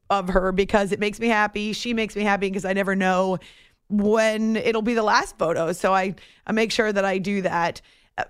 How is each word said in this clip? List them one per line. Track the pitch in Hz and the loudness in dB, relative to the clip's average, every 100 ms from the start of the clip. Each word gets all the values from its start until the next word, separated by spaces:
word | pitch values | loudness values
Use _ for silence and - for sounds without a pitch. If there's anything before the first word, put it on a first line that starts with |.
| - | -2
of | 202 180 | -2 2
her | 185 185 | 2 2
because | 190 196 214 196 | 0 2 2 2
it | 196 | -2
makes | 208 208 | -2 -2
me | 233 | 0
happy. | 214 208 214 214 | 2 0 -2 -6
She | 202 240 226 | -4 -4 -4
makes | 214 202 | -4 -2
me | |
happy | 208 196 196 | 0 0 -2
'cause | 190 | -4
I | 185 | -2
never | 196 196 190 | -2 0 0
know | 185 185 190 180 - - - _ - | 2 2 0 -2 -8 -20 -20 _ -4
when | 208 208 220 220 214 220 220 | 0 2 2 2 2 0 0
it'll | 220 226 | 0 0
be | 214 | 0
the | 226 | 0
last | 214 240 392 - | 2 2 0 -2
photo. | 170 165 165 | -2 0 -2
So | 180 190 190 | 0 2 2
I, | 196 - - _ - | 0 -6 -14 _ -4
I | |
make | 220 226 | -2 0
sure | - 214 | 0 0
that | 196 196 | 0 0
I | 190 | 0
do | 190 202 | -2 -2
that. | 180 170 170 - - _ _ | 0 0 -2 -4 -16 _ _
Uh, | - | -8